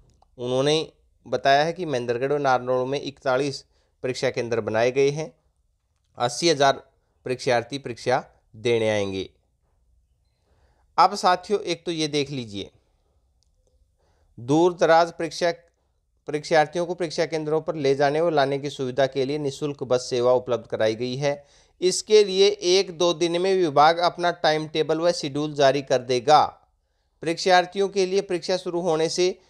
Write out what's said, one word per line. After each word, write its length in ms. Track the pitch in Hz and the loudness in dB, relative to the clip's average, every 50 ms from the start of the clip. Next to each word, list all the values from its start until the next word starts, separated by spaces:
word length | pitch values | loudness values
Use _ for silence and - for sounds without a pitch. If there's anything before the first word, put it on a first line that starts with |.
| _ _ _ _ _ _ _ - | _ _ _ _ _ _ _ -10
उन्होंने 540 | 123 123 127 131 135 147 151 160 156 - - _ _ _ _ _ - | -6 -2 -2 0 0 2 0 0 -2 -6 -12 _ _ _ _ _ -10
बताया 380 | 117 127 123 - 139 139 143 151 | -6 -4 0 2 4 4 4 2
है 80 | 170 | 0
कि 120 | 170 175 180 | -2 -6 -6
महेंद्रगढ़ 480 | 156 139 120 123 117 120 120 131 139 | -4 -4 -4 -2 -2 -4 -2 -2 -2
और 60 | 147 147 | -2 0
नारनौल 500 | 143 135 127 123 123 123 127 127 127 131 | 0 2 0 0 0 -2 -2 -2 -2 -2
में 140 | 139 143 | -4 -6
इकतालीस 600 | - 143 135 _ - 139 127 131 143 143 135 - - _ _ _ _ _ _ _ | -8 -10 -12 _ -2 -2 0 0 0 -2 -6 -8 -14 _ _ _ _ _ _ _
परीक्षा 280 | - 131 123 - - 127 | -6 -6 -4 -2 -2 -4
केंद्र 300 | - 127 120 117 117 113 | -2 -4 -4 -4 -4 -4
बनाए 300 | 107 107 110 110 117 127 | -2 -2 0 0 2 2
गए 200 | 123 139 139 143 | 2 2 2 2
हैं, 220 | 143 156 156 165 - _ _ _ _ _ _ _ _ _ _ _ _ _ _ _ _ - | 0 -2 -6 -10 -12 _ _ _ _ _ _ _ _ _ _ _ _ _ _ _ _ -4
अस्सी 320 | 120 123 - - 170 170 | -4 -4 -2 -2 0 0
हज़ार 220 | 156 135 143 135 - - - _ _ _ _ _ _ _ - | 2 4 4 2 2 0 -4 _ _ _ _ _ _ _ -8
परीक्षार्थी 540 | 123 127 123 - 139 120 120 117 - - 139 | -8 -8 -4 -2 0 0 0 0 -4 -10 -12
परीक्षा 460 | 139 127 117 - - 123 123 147 170 - _ _ _ _ - | -10 -10 -12 -6 -2 -2 0 -2 -2 -6 _ _ _ _ -12
देने 340 | 110 107 120 117 113 110 110 | -4 -2 0 0 2 2 0
आएंगे। 400 | 107 104 101 98 95 95 90 - _ _ _ _ _ _ _ _ _ _ _ _ _ _ _ _ _ _ _ _ _ _ _ _ _ _ _ _ _ _ _ _ _ - | 0 0 -2 -2 -4 -6 -8 -8 _ _ _ _ _ _ _ _ _ _ _ _ _ _ _ _ _ _ _ _ _ _ _ _ _ _ _ _ _ _ _ _ _ 4
अब 160 | 170 185 202 | 4 4 2
साथियों, 460 | 202 - 190 180 190 - - 208 196 | 2 0 2 0 0 -2 -4 -4 -4
एक 240 | - 175 170 - - | -2 -4 -6 -6 -6
तो 60 | 180 | -6
ये 160 | 170 156 156 151 | -4 -4 -2 -2
देख 220 | 143 147 139 139 | -2 -2 -4 -4
लीजिए, 400 | 147 131 120 110 101 98 87 - _ _ _ _ _ _ _ _ _ _ _ _ _ _ _ _ _ _ _ _ _ _ _ _ _ _ _ _ _ _ _ _ _ - | -6 -10 -10 -8 -8 -10 -10 -12 _ _ _ _ _ _ _ _ _ _ _ _ _ _ _ _ _ _ _ _ _ _ _ _ _ _ _ _ _ _ _ _ _ -10
दूर 340 | 117 120 143 160 170 185 175 | -4 0 2 2 2 2 0
दराज 380 | 160 170 156 165 165 175 170 | 2 2 4 4 4 4 2
परीक्षा, 380 | 165 - 170 156 - - 175 170 170 - _ _ _ _ _ _ _ _ _ _ _ _ _ | -2 -8 -8 -8 -6 -4 -4 -4 -4 -6 _ _ _ _ _ _ _ _ _ _ _ _ _
परीक्षार्थियों 600 | - 147 151 147 - 170 156 151 147 - 175 175 | -8 -8 -8 -2 2 4 4 4 2 0 -6 -6
को 80 | 165 180 | -6 -6
परीक्षा 320 | - 180 156 151 - 165 | -6 -6 -6 -2 -4 -4
केंद्रों 340 | 147 165 156 156 151 151 160 | -2 -2 -4 -4 -2 -2 -2
पर 140 | 151 - 156 | -2 -4 -4
ले 200 | 160 139 135 139 | -2 0 0 2
जाने 260 | 135 147 139 147 156 | 2 2 2 2 2
और 120 | 170 175 | 0 2
लाने 260 | 160 147 135 135 139 139 | 2 2 2 0 0 -4
की 120 | 139 147 | -6 -8
सुविधा 360 | 135 - 135 127 123 139 135 | -8 -6 -6 -4 0 0 0
के 180 | 131 - 139 131 | 0 0 -2 -2
लिए 140 | 131 147 151 | -2 -2 -4
निःशुल्क 440 | 147 139 139 - 160 147 143 - | -4 -6 -6 -6 -6 -6 -6 -6
बस 240 | 131 120 127 127 127 - | -4 0 0 -2 -2 -2
सेवा 220 | 131 120 120 123 | -2 0 2 4
उपलब्ध 340 | 127 123 123 127 120 110 107 | 2 2 2 -2 -4 -4 -4
कराई 280 | - - 104 110 110 113 | -6 -4 0 0 0 0
गई 220 | 107 123 127 123 | -2 -4 -6 -6
है। 300 | 135 147 143 143 143 - _ _ _ _ _ _ - | -4 -2 -2 -4 -4 -8 _ _ _ _ _ _ -2
इसके 440 | 170 185 180 - - - 214 214 208 | -2 -2 0 -2 0 4 6 6 6
लिए 240 | 190 190 190 196 202 | 4 4 2 2 2
एक 500 | 208 - 170 175 180 196 196 180 170 156 | 2 0 0 2 2 2 2 0 -2 0
दो 160 | 180 175 170 | 0 0 0
दिन 260 | 151 175 165 170 175 | 0 -2 -2 0 0
में 140 | 180 196 190 | 0 0 0
विभाग 420 | 190 180 156 139 143 147 160 170 170 | 2 0 2 4 6 6 6 4 4
अपना 320 | 175 170 170 - 175 175 | 0 -2 0 0 -2 -2
टाइम 380 | 170 - - 160 156 156 156 156 | -2 0 0 0 0 0 -2 -4
टेबल 320 | - 160 156 143 160 160 | -2 -2 0 0 0 0
व 120 | 165 175 | 0 0
शेड्यूल 420 | 175 - - 147 135 143 151 156 147 | 0 -2 -4 -6 -4 -4 -4 -4 0
जारी 280 | 143 143 135 131 143 | 2 4 4 4 2
कर 160 | 135 - 143 123 | 0 0 0 0
देगा। 460 | 120 120 131 123 113 135 151 143 113 - - _ _ _ _ _ _ _ _ _ _ _ _ - | 0 0 -2 0 4 6 6 6 6 4 -2 _ _ _ _ _ _ _ _ _ _ _ _ -10
परीक्षार्थियों 640 | - 156 170 160 - 190 180 180 180 180 - 196 196 190 | -6 -6 -4 -2 2 4 4 4 4 2 -2 -4 -4 -2
के 180 | 185 202 185 | 0 -2 -2
लिए 140 | 185 185 196 | 0 0 -2
परीक्षा 360 | 190 - 185 170 - - 185 | -2 -2 -4 -6 -4 -4 -4
शुरू 240 | 180 - 180 170 170 | -4 -4 -4 -6 -4
होने 280 | 175 180 156 156 160 165 | -2 0 0 0 0 0
से 320 | 165 180 180 180 - - _ | 0 0 0 0 -2 -4 _